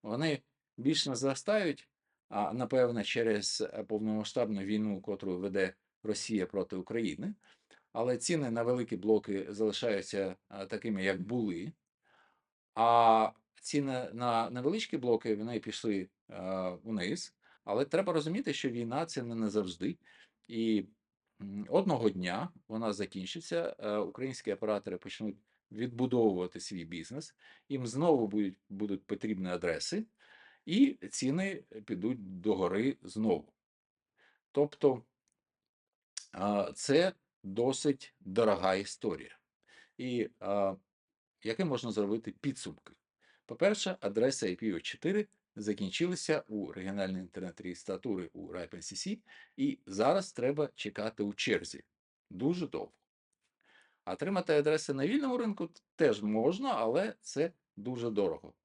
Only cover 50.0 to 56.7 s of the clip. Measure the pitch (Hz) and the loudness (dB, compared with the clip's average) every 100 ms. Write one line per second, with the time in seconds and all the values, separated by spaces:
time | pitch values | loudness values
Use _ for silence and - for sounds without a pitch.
50 | 120 185 185 - 123 143 139 - 104 101 | 4 4 -2 -2 -2 0 -4 -4 -8 -4
51 | 107 - 104 101 - 90 87 71 _ _ | -6 -2 -4 -2 0 0 -2 -14 _ _
52 | _ _ _ 92 135 180 156 - - _ | _ _ _ -2 -2 0 -4 -6 -8 _
53 | _ _ _ _ _ _ _ - _ _ | _ _ _ _ _ _ _ -20 _ _
54 | - 95 160 196 175 151 147 156 - 135 | -8 -4 -2 -2 4 4 4 2 0 0
55 | 147 277 277 247 233 196 170 - _ - | 2 2 0 0 -2 -2 -6 -8 _ 4
56 | 151 104 104 107 127 190 269 | 4 4 2 4 2 2 -2